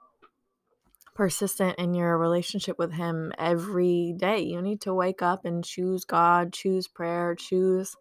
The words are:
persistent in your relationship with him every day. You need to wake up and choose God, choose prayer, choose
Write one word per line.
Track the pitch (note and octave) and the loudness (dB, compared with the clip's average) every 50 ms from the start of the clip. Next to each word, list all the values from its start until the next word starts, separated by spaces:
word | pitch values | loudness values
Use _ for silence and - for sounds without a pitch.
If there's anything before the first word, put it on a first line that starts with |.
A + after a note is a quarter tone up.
| _ _ _ _ - _ _ _ _ _ _ _ _ _ _ _ _ _ _ _ _ - - | _ _ _ _ -20 _ _ _ _ _ _ _ _ _ _ _ _ _ _ _ _ -12 -2
persistent | - G3+ F3+ - - G3+ F#3+ - - G3 F#3 F3 - | 0 0 0 0 0 -2 -2 0 0 0 0 0 0
in | F3+ F3 F3 | -2 -2 0
your | F3 F3 E3+ E3+ E3 | 0 2 2 2 2
relationship | E3 E3 E3+ F3+ F3+ - - G3 - G3 E3+ - | 2 2 2 2 0 -2 -4 -6 -6 -4 -4 -2
with | E3+ E3+ D#3+ | -4 -2 -2
him | E3+ E3+ E3+ E3 D#3+ D#3+ D#3+ - - | -4 -4 -2 -4 -4 -6 -6 -6 -4
every | E3 E3+ F3 E3+ E3+ G#3 G3 F3+ F3+ F3+ F3 F3 F3 E3+ E3+ | 0 0 0 0 0 -2 0 2 2 4 4 2 0 -2 -2
day. | F3+ F#3 F#3+ A3 G#3 | -2 0 0 0 0
You | E3+ - E3+ F3 F3+ | 0 -2 -4 -4 -4
need | G3+ G#3+ G#3 - | -4 -4 -4 -4
to | F#3+ F#3 | -2 0
wake | F#3 F3+ F#3 F#3 - F3 | 2 2 0 0 0 0
up | F3 F#3 F#3 - | 0 0 0 -2
and | F3 E3+ E3+ E3+ | -4 -4 -4 -4
choose | - - - F3+ F#3 F#3 F#3 - | -6 -6 -4 -2 -2 -2 -4 -4
God, | - E3+ E3+ E3+ E3+ F3 F3 F3 F3 - | 0 2 4 6 6 6 4 4 0 -4
choose | - - G3 F#3+ F#3 F3+ - | -4 -2 0 0 0 -2 -4
prayer, | - - E3+ E3+ E3+ F3 F3 F3 E3+ | -8 -6 -4 -2 -2 0 0 -2 -2
choose | - - - F#3+ F#3 F#3 F#3 F#3 F#3 G3 - - - | -4 -4 -2 0 2 4 4 2 2 0 -4 -10 -16